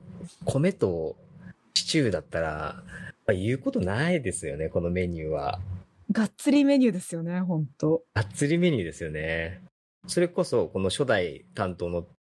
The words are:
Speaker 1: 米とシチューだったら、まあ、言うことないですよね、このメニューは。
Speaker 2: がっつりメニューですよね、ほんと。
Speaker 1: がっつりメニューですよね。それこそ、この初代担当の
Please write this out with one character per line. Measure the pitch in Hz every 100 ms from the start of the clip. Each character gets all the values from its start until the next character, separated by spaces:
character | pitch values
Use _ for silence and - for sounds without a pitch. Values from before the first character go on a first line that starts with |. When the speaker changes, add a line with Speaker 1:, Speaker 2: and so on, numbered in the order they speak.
| - - - - -
Speaker 1:
米 | 135 170
と | 196 101 85 78 - - - - - _
シ | - -
チ | 165
ュ | 127
ー |
だ | 85
っ |
た | - 85
ら、 | 80 78 78 - - - - - -
ま |
あ、 |
言 | 95 101 131
う |
こ | 262
と | 269
な | 92 104 160
い | 180
で | 107
す | - 80
よ | 71
ね、 | 80
こ | -
の | 85
メ | 90 90
ニ | 85
ュ |
ー | 78
は。 | 76 71 - 95 92 - _ -
Speaker 2:
が | 214
っ | 214
つ | - -
り | 285
メ | 277 285
ニ | 254
ュ |
ー |
で | 180
す | -
よ | 170
ね、 | 165 180
ほ | 185 165
ん | 151
と。 | - 156 165 -
Speaker 1:
が | -
っ | 101
つ | - 143
り | 170
メ | 175
ニ | 139
ュ |
ー |
で | 82
す | 78
よ | 80
ね。 | 76 78 82 82 92 - _ _ _ -
そ | -
れ | 175
こ | -
そ、 | - 120 85
こ | 98
の | 95
初 | -
代 | 131 110 87 69 -
担 | - 98 87
当 | 87
の | 87 85 _